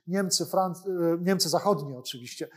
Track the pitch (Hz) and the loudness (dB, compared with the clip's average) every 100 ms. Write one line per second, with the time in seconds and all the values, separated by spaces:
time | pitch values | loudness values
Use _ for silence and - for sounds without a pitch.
0 | - 190 190 - 170 185 185 170 190 180 | -4 -2 0 0 0 0 0 -2 -4 0
1 | 170 170 175 190 160 151 196 175 143 127 | 2 2 2 2 2 2 4 2 0 -10
2 | - 127 123 - 156 | -12 -12 -12 -10 -12